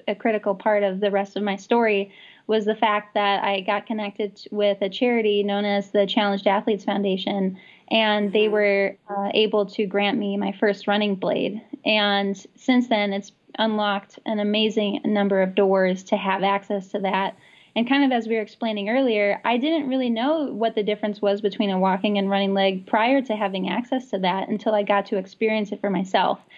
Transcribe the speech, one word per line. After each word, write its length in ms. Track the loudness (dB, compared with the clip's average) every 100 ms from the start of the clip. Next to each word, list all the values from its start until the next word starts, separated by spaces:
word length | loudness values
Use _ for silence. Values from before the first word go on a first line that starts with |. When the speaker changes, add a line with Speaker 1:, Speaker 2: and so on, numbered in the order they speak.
| -8
Speaker 1:
a 80 | -2
critical 400 | -2 0 -2 -2
part 280 | 0 2
of 180 | 0 0
the 100 | 0
rest 240 | 0 -2 -4
of 80 |
my 140 | -4 -4
story, 560 | 0 2 4 2 -2 -12 -20 -18 -2
was 160 | 0
the 120 | 0 0
fact 380 | 0 0 -2 -2
that 280 | 0 0
I 160 | 0 -2
got 260 | -2 -4 -4
connected 540 | -6 -6 -6 -8 -8 -10
with 260 | -2 0 0
a 60 | -4
charity 560 | 0 0 2 2 0
known 220 | 0 0 0
as 260 | -2 0
the 140 | 0 2
Challenged 420 | 2 0 2 2
Athletes 380 | 2 0 -2 -2
Foundation, 760 | -2 0 -2 -2 -2 -2 -4 -18 -20 -2
and 400 | 0 2 2 2
they 140 | 2 2
Speaker 2:
Mm-hmm. 80 |
Speaker 1:
were, 440 | 4 4 2 0 -4 -8
uh, 200 | -4 0
able 320 | 2 2 2 0
to 200 | -2 -2
grant 320 | 0 0 0
me 200 | -2 -2
my 160 | -2
first 340 | 0 0 0 0
running 280 | 0 0 -2
blade. 460 | -2 -2 -2 -6 -12 -6
And 580 | 0 2 2 0 -2 -4 -12 _
since 320 | 2 2 4
then, 240 | 0 0
it's 220 | -4 -8 _ _ -4
unlocked 580 | -2 0 -2 -2 -6 -14 -6
an 140 | -2
amazing 600 | 0 2 2 0 -2 -2
number 380 | -2 0 2 2
of 140 | 2 2
doors 480 | 2 4 2 0 -2
to 100 | -2
have 260 | 0 0
access 460 | 0 -2 -2 -6 -4
to 80 | -4
that. 360 | -2 -2 -4 -8 -20 -20 _ -4
And 120 | 0
kind 160 | 2
of 80 | 2
as 160 | 0 0
we 60 |
were 80 | -4
explaining 480 | -4 -6 -6 -4 -2
earlier, 500 | 0 2 2 2 0 0
I 120 | 0
didn't 300 | 0 0 -2
really 220 | -2 0
know 360 | 0 0 0 -2
what 220 | -2 -2
the 80 | -2
difference 400 | -2 -2 -4 -2
was 200 | 0 0
between 280 | -2 -2 -2
a 80 | 2
walking 400 | 2 2 0 0
and 100 | 0
running 280 | 0 0 2
leg 320 | 2 0 -2
prior 340 | 0 4 2
to 140 | 0 -2
having 340 | -2 -2 -2
access 400 | -4 -2 -6 -4
to 80 | -2
that 300 | 0 0 -2
until 240 | -2 0
I 80 | 0
got 240 | 2 0 0
to 100 | -4
experience 540 | -4 -2 0 0 -2
it 80 | -4
for 120 | -4
myself. 480 | -2 0 0 0 -2 _